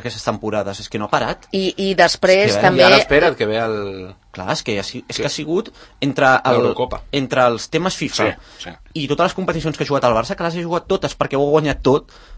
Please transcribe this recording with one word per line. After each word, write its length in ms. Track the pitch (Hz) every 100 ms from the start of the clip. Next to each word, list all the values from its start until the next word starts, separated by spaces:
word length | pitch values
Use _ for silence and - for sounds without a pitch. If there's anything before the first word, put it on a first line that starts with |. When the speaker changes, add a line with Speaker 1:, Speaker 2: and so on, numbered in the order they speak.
Speaker 1:
aquestes 220 | 117 113 113
temporades? 540 | 110 107 104 98 98
És 60 | -
que 80 | 110
no 80 | 107
ha 60 |
parat. 340 | 147 117 - -
Speaker 2:
I, 100 | 196 185 - 190
i 80 |
després 540 | 180 170 - 185 190 208
Speaker 1:
És 60 | 202
que, 20 |
eh? 40 | 190
Speaker 2:
també 160 | 180
Speaker 3:
I 40 | -
ara 100 | -
espera't 380 | - 143 165 120
que 80 | 107
ve 140 | 110
el 140 | 113 107 101 95 92 - _
Speaker 1:
Clar, 160 | - 95
és 100 | 156 -
que 80 | 101
ha 20 |
si-, 200 | - 123 -
és 100 | -
Speaker 3:
Que 60 |
Speaker 1:
que 60 | 143
ha 20 |
sigut 380 | - 151 180 - - - -
entre 260 | 139 147 135
el, 240 | 131 131 120
Speaker 3:
l'Eurocopa. 460 | 123 117 127 - -
Speaker 1:
entre 340 | 139 127 131 123
els 240 | 113 -
temes 240 | 160 180 -
fifa 300 | 143 - 107
Speaker 4:
Sí, 400 | - - - 175
sí. 80 | - - 160
Speaker 1:
i 20 | 139
totes 220 | 147 180
les 40 | -
competicions 400 | 175 165 160 147
que 80 | 147
ha 0 |
jugat 180 | 139
el 140 | 123 113
Barça, 160 | - 196
que 80 |
les 140 | 170 175
ha 80 | 170
jugat 240 | 170 -
totes 240 | 190 143 -
perquè 220 | 135 139
ho 80 | 143
ha 80 |
guanyat 260 | 156 147 127
tot, 280 | 131 139 - - -